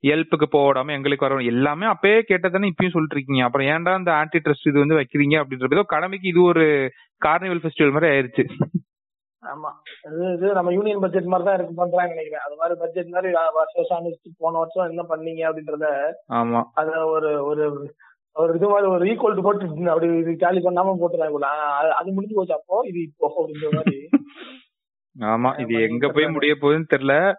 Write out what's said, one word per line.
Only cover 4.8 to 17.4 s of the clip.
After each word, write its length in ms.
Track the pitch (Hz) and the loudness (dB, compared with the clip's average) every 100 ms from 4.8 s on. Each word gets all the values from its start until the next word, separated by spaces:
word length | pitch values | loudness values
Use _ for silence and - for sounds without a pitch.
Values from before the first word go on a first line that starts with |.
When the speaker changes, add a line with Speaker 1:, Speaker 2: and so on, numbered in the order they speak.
| 143 | 4
Speaker 1:
வைக்கிறீங்க 500 | 156 131 147 143 156 | 2 2 2 2 2
அப்படின்றது, 280 | 139 131 127 | 0 -4 0
ஏதோ 100 | 156 | 0
கடமைக்கு 460 | 202 156 180 196 185 | 0 -2 -4 -6 0
இது 140 | 170 | 4
ஒரு 480 | 180 170 156 147 131 - _ _ | 6 6 4 4 0 -6 _ _
கார்னிவல் 420 | 151 165 190 175 156 | 0 0 -2 -4 -4
ஃபெஸ்டிவல் 260 | - 147 | 2 2
மாதிரி 240 | 143 160 139 | 4 4 2
ஆயிருச்சு. 280 | 127 - - - - 175 - _ _ _ _ _ | 0 0 -2 -2 -4 -4 -8 _ _ _ _ _
Speaker 2:
ஆமா, 280 | - 143 151 - - - | -16 -12 -12 -14 -20 -20
இது, 280 | 151 160 185 | -12 -6 -4
இது 200 | 175 190 | -2 0
நம்ம 200 | 190 175 | 2 0
யூனியன் 260 | 180 208 202 | 0 0 0
பட்ஜெட் 260 | 190 190 | 0 -2
மாதிரி 240 | 175 185 180 | 0 0 2
தான் 100 | 190 | 0
இருக்கு, 280 | 170 170 180 | -2 -4 -2
பண்றாங்கன்னு 220 | 175 175 | 0 -2
நினைக்கிறேன். 360 | 165 156 151 147 | -4 -8 -8 -10
அது 100 | 147 | -4
மாதிரி 240 | 170 170 | -4 -2
பட்ஜெட் 260 | 165 180 170 | -4 -6 -4
மாதிரி 260 | 175 190 | -4 0
வ-, 200 | 175 165 | 0 0
வருஷம் 200 | 160 156 | 0 -2
வருஷம் 240 | 175 170 175 | -2 -2 -2
அனுப்பிச்சு, 300 | 170 165 - 165 | -4 -10 -16 -6
போன 200 | 165 165 | -4 -2
வருஷம் 300 | 165 165 175 | -4 -2 -4
என்ன 140 | 170 170 | -4 -6
பண்ணீங்க 440 | 160 160 165 160 | -6 -6 -4 -4
அப்படின்றத, 600 | 160 151 151 151 143 151 - _ | -4 -6 -4 -2 -2 -4 -6 _
Speaker 1:
ஆமா. 340 | 117 117 117 120 | -2 0 0 -2
Speaker 2:
அத 320 | - 156 160 160 | -2 -2 -2 0
ஒரு, 380 | 160 156 147 | 0 0 -2